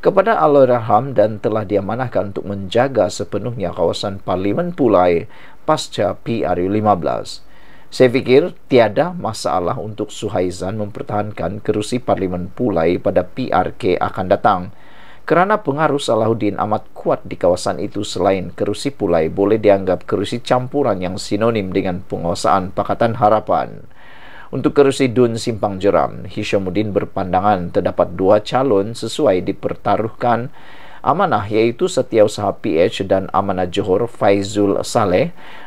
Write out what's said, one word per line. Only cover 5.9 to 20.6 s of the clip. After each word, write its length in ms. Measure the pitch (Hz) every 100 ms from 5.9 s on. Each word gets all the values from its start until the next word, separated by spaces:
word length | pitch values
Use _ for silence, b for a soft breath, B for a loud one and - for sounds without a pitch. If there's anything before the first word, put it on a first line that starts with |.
| - 101 95 -
P 160 | 117
R 160 | 71 90
U 80 | 90
lima 320 | 104 107 98
belas. 480 | 73 60 53 - b b b b b
"Saya 240 | - 127
fikir 400 | 123 110 131 180 - -
tiada 480 | 127 110 101 160 180
masalah 640 | 101 107 104 80 87 -
untuk 320 | 101 107 107
Suhaizan 640 | - 110 101 92 90 90 107
mempertahankan 880 | 104 101 - 104 104 104 - 107
kerusi 320 | - 107 104 123
Parlimen 560 | - 95 95 90 90
Pulai 480 | - 123 92 82 87
pada 240 | 104 95
P 240 | 87 - 131
R 240 | - 90 -
K 160 | 98 90
akan 300 | - - 92
datang, 320 | 98 113 95 92 - B B B B
kerana 400 | - 156 185 214
pengaruh 320 | 208 139 156 143
Salahuddin 640 | - 113 110 113 104 95
amat 240 | 104 107 -
kuat 320 | - - 151
di 160 | - 87
kawasan 400 | 90 90 - 85
itu 240 | 98 101
selain 480 | 104 - 92 98 90
kerusi 400 | 87 104 104 143
Pulai 400 | 139 95 82 80
boleh 240 | 85 98 110
dianggap 480 | 107 98 92 90
kerusi 400 | - 101 101 120
campuran 560 | - 127